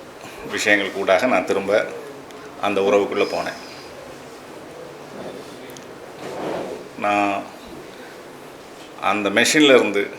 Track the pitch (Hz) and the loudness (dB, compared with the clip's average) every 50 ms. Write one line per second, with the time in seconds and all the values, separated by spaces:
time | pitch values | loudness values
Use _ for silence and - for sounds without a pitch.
0 | - - - - - - - - - - - 98 - 107 104 101 98 95 95 98 | -18 -18 -16 -16 -16 -14 -14 -12 -10 -6 -4 0 4 4 4 4 4 0 -2 0
1 | 98 92 95 90 123 127 113 92 85 - 98 98 98 95 101 113 123 - - - | 4 6 6 6 6 4 4 2 2 2 0 0 2 4 4 4 4 0 -4 -8
2 | - - - - - - - - - - - - - 101 101 98 98 98 101 101 | -10 -12 -14 -14 -14 -16 -16 -16 -16 -16 -8 -4 -2 0 2 4 4 6 6 6
3 | 98 - - 101 98 - - 87 85 80 - - - - - - - - - - | 4 4 2 0 0 2 0 -2 -2 -4 -6 -8 -10 -14 -14 -14 -14 -14 -16 -14
4 | - - - - - - - - - - - - - - - - - - - - | -14 -14 -16 -16 -16 -16 -16 -16 -16 -16 -16 -16 -16 -16 -14 -14 -14 -14 -14 -16
5 | - - - 101 - - - 95 - - - - - - - - - - - - | -16 -14 -12 -12 -10 -10 -10 -12 -14 -14 -14 -14 -14 -14 -14 -14 -14 -16 -16 -16
6 | - - - - - - - - - - - - - - - - - - - - | -16 -16 -16 -14 -12 -10 -8 -6 -4 -4 -4 -4 -4 -6 -8 -10 -12 -12 -8 -2
7 | 107 104 104 101 101 101 98 - - - - - - - - - - - - - | 0 2 4 4 4 2 2 -2 -4 -8 -12 -16 -16 -16 -16 -14 -14 -14 -16 -16
8 | - - - - - - - - - - - - - - - - - - - - | -16 -16 -16 -16 -16 -16 -16 -16 -16 -18 -18 -18 -18 -18 -18 -18 -16 -16 -12 -2
9 | - 95 98 104 104 101 98 110 120 - - 156 151 143 131 117 110 104 101 101 | 0 2 2 2 2 4 4 6 6 6 6 8 10 10 10 10 8 6 2 0
10 | 101 - - | 0 -2 -4